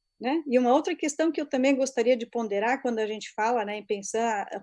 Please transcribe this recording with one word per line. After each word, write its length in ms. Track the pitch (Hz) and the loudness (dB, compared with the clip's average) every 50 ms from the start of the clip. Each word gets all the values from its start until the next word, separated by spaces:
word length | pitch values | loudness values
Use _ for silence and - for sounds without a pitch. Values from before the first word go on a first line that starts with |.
| _ _ _ - | _ _ _ -6
né? 240 | 214 247 285 330 302 294 | -4 -2 -2 -2 0 2
E 120 | 240 254 | 4 4
uma 140 | 254 240 254 | 6 6 4
outra 220 | 302 311 392 339 | 4 4 0 -4
questão 360 | - - 294 - - 320 330 | -2 -4 -4 -2 0 0 0
que 80 | 311 - | 0 0
eu 60 | 302 | -4
também 300 | - - 262 254 277 277 | -2 -2 0 2 4 4
gostaria 420 | 254 269 262 - - 226 240 254 226 | 2 0 -2 0 0 2 4 2 2
de 80 | 233 | 0
ponderar 560 | - - 233 226 214 202 202 208 233 254 262 | -6 -6 -4 -4 -2 -2 0 0 0 0 0
quando 180 | - 254 240 220 | -2 -2 -2 -2
a 80 | 220 208 | -2 -4
gente 240 | 220 214 - - - | -4 -8 -10 -12 -6
fala, 300 | - 214 226 247 240 208 | -2 0 0 0 0 -2
né, 140 | 202 208 214 | -2 -6 -8
em 80 | 202 | -4
pensar 640 | - 214 202 196 - - 220 233 233 220 202 190 - - 196 | -4 -6 -6 -4 -4 -2 -2 0 0 0 -2 -4 -6 -8 -12